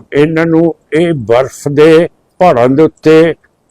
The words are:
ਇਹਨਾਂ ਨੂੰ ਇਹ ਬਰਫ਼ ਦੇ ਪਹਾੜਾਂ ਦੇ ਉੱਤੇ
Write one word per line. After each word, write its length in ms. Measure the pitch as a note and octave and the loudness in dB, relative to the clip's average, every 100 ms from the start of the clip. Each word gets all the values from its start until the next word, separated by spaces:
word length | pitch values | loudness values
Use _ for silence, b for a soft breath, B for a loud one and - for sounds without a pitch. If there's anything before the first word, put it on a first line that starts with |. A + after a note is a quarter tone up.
| - | -8
ਇਹਨਾਂ 320 | C#3+ D#3 D#3+ E3 | -4 -2 -2 -2
ਨੂੰ 280 | D#3+ E3+ - _ | 0 -2 -4 _
ਇਹ 200 | D3+ E3+ | -4 -4
ਬਰਫ਼ 540 | D3+ G#2+ A#2 C3 - D3 | -4 -2 -2 -2 -8 -6
ਦੇ 400 | C#3+ D#3 D#3+ E3+ _ _ - | 0 2 2 0 _ _ -2
ਪਹਾੜਾਂ 280 | F3+ B2 B2 | 0 2 0
ਦੇ 140 | C#3 | 0
ਉੱਤੇ 500 | D#3 - D#3 D#3+ E3 - _ _ _ | -2 -2 0 2 2 -4 _ _ _